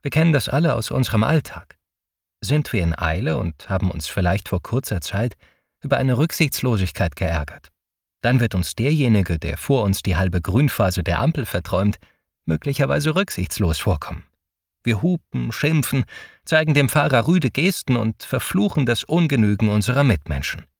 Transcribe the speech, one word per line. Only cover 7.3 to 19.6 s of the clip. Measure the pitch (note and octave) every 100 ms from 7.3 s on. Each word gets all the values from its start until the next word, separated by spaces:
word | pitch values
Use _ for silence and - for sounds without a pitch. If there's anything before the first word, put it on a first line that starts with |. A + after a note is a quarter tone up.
| D#2+ D2 - - _ _ _ _ _
dann | A#2 B2+
wird | A#2
uns | F#2 F2 -
derjenige, | B2+ D#3 B2+ G#2+ F2+ E2
der | D2+ -
vor | - C3+
uns | G#2 F#2+
die | - F2
halbe | F#2+ F2
Grünphase | F2 G2+ D3 - G2 F#2
der | E2+ E2+
Ampel | E3 D#3 A2+
verträumt, | F#2 - F#2 G#2 - _ _ _ _ -
möglicherweise | D#3+ C#3+ C3+ C#3 C#3+ D#2 D#3+
rücksichtslos | G3+ - F2+ - F#2 D#2+
vorkommen. | - D#2 - D2 - _ _ _ _ _
Wir | A#2+ G#2+
hupen, | E3 F3 _ B2+ A#2+
schimpfen, | - D3 D#3+ - C#3 - - - _
zeigen | - D#3 D#3+ C#3+
dem | C3+
Fahrer | D#3 D3+ B2+ A2
rüde | F3+ C#3
Gesten | - F3 - - A#2+
und | A2 -
verfluchen | - - - F#3 G#3 - A#2+
das | A#2
Ungenügen | - F3 D#3+ C3+ G#2 G2+